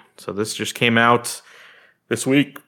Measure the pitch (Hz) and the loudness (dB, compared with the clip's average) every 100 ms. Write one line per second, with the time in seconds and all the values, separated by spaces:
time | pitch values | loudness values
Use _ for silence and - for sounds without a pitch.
0 | _ - - 95 107 - 107 - 120 117 | _ -18 -12 -8 -8 -6 -10 -2 2 4
1 | 117 120 - - - - - - _ _ | 4 2 0 -12 -18 -20 -20 -20 _ _
2 | _ 113 131 139 139 - | _ -6 0 0 0 -6